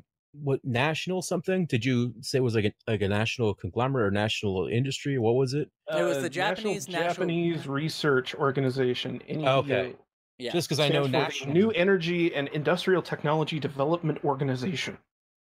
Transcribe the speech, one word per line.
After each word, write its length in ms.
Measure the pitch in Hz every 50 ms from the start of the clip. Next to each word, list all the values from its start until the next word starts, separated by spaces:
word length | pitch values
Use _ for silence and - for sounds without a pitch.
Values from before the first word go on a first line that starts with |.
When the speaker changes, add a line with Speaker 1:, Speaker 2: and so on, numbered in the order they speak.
| - _ _ _ _ _
Speaker 1:
what, 320 | - 147 147 139 139 - -
national 580 | 135 117 120 139 156 160 - - 180 185 185
something? 440 | - - 180 160 - 190 185 190 175
Did 180 | - 139 117 113
you 300 | 135 127 120 120 123 120 -
say 180 | - - - 131
it 40 |
was, 120 | 127 117 110
like, 100 | 113 101
a, 60 | 107 - _ -
like, 160 | 117 110 95
a 60 | 101 95
national 460 | 104 104 110 110 - - 117 104 98
conglomerate 520 | - - 90 - 113 123 135 135 127 107
or 40 | 101
national 580 | 98 104 107 110 - - - 101 92 95 80 64
industry? 500 | 104 120 139 135 131 - - 143 139 127
What 160 | 110 113 117
was 200 | 131 135 127 139
it? 160 | 151 - - _ _ - -
Speaker 2:
It 100 | 160 160
was 160 | 175 185 - -
Speaker 3:
Uh, 40 |
Speaker 2:
the 80 | - 160 143
Speaker 3:
National 400 | 175 185 214 190 - 214 208 190
Speaker 2:
Japanese 140 | 202 - 190
National 380 | 180 165 170 175 170 - 185
Speaker 3:
Japanese 400 | 175 165 170 170 170 165 147 135 139
Research 680 | 139 139 160 160 - - - 147 135 127 127 - -
Organization, 840 | - 151 135 131 143 135 131 127 135 127 123 123 - - 131 - - - -
N 120 | 139 151
E 220 | 156 131 135 135
D 180 | 143 143 120 101
O. 80 | 90 -
Speaker 1:
Okay. 80 | - - _ _ _ _ _ _ _ -
Speaker 2:
Yeah. 140 | 123 117
Speaker 1:
Just 160 | 113 139 127 -
'cause 120 | 156 127
I 80 | 151 143
know 140 | 147 143
Speaker 3:
Stands 60 | 143 135
for 120 | 127 131
the 0 |
Speaker 1:
national 320 | 143 160 147 139 135 143
Speaker 3:
New 180 | 151 175 214 226
Energy 640 | 208 175 180 196 196 180 160 170 175 170 165 170 165
and 140 | 143 139 139
Industrial 540 | - 147 135 147 175 175 - 190 185 165
Technology 580 | - - 151 - - 147 156 160 151 - 165 147
Development 640 | 123 160 139 139 139 151 170 175 - 151 147 - -
Organization. 760 | 147 135 131 143 135 127 123 131 190 160 - - - 98 - _ _ _ _ _ _ _ _ _ _ _